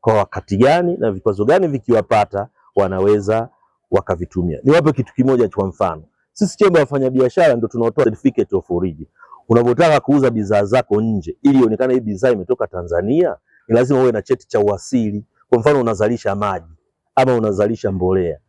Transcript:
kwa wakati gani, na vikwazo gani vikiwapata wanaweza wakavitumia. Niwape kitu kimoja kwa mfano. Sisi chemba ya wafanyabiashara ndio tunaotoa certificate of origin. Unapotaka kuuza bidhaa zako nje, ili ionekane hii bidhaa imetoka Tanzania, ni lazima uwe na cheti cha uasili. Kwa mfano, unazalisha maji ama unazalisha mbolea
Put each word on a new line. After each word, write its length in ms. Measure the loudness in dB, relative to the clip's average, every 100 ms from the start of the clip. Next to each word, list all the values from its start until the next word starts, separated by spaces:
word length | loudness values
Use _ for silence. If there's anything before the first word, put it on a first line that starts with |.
kwa 140 | 2
wakati 420 | 0 0 -6 -6 2
gani, 400 | 4 4 0 -2
na 140 | -4
vikwazo 320 | -2 -4 -2
gani 240 | 0 2 0
vikiwapata 800 | -4 0 0 2 0 0 -4 -10 _ _ -2
wanaweza 720 | -2 0 2 0 0 -4 -4 _ _ _ _
wakavitumia. 720 | -4 -2 -6 -6 -4 -4 -2
Niwape 280 | 2 2 2
kitu 220 | -2 -6
kimoja 340 | -2 0 0 0
kwa 180 | -2 -6
mfano. 360 | -2 -6 -6 -14 _ _
Sisi 240 | -6 -6 2
chemba 200 | 2 4
ya 60 |
wafanyabiashara 680 | 0 0 -2 0 0 2 2
ndio 140 | 2 -2
tunaotoa 360 | -2 -4 0
certificate 520 | -2 0 -4 -2 -2 -4
of 140 | -4
origin. 360 | -4 -4 -8 -18 _ -20 -20 _
Unapotaka 520 | 2 2 2 2 2
kuuza 300 | 2 2 2
bidhaa 340 | -2 -2 -2
zako 360 | 0 -2 0 -2
nje, 360 | 0 -4 -6 -2
ili 160 | 2 4
ionekane 360 | 2 2 0
hii 60 | 0
bidhaa 300 | -2 -2 0
imetoka 360 | 0 -2 -4 -4
Tanzania, 720 | -8 -4 -4 -2 0 0 -4 _ _ _
ni 60 |
lazima 260 | 0 2 2
uwe 100 | 2
na 100 | 0
cheti 260 | -4 -6 _
cha 120 | -2
uasili. 640 | 0 -2 -4 -2 -2 -6 -12 _ _
Kwa 100 | 2
mfano, 220 | 4 2
unazalisha 540 | 0 0 -2 -2 -4
maji 380 | -4 -4 -6 -10 -20 _ _ _
ama 200 | 0 2 2
unazalisha 560 | 0 0 -2 -2 -4
mbolea 460 | -2 0 0 -2 -6